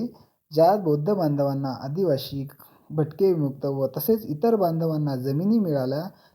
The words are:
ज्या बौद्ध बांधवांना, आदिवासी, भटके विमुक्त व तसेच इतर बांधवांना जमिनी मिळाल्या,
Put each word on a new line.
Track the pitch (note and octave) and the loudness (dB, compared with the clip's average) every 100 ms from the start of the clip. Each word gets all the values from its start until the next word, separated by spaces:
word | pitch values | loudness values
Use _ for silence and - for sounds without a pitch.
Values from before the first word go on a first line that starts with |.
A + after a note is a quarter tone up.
| A#3+ - _ _ _ | -4 -10 _ _ _
ज्या | D3+ E3+ G#3 | 4 4 4
बौद्ध | F3 D3 D3+ | 2 0 2
बांधवांना, | G3 D#3 C#3+ C#3 C#3 C#3 - | 0 2 0 0 -2 -4 -6
आदिवासी, | C#3 D#3+ F3+ C3 - C#3 C3+ - - _ - | -6 -2 0 0 -2 -8 -10 -14 -20 _ -8
भटके | D3+ D3+ - G3 | -4 -2 2 2
विमुक्त | E3+ C#3 C3+ C#3+ | 2 0 -2 -4
व | C3+ C3 - | -2 -2 -2
तसेच | F3+ A3 G#3 | 0 0 -2
इतर | D3+ A#3 A3 | -2 0 2
बांधवांना | F3 E3 E3 D#3 D3 C3 | 2 0 0 0 -2 -2
जमिनी | C3 C#3 G3 A3+ | -2 0 2 2
मिळाल्या, | F#3 C#3+ B2+ C#3 F#3 - _ | 2 0 -2 -4 -6 -12 _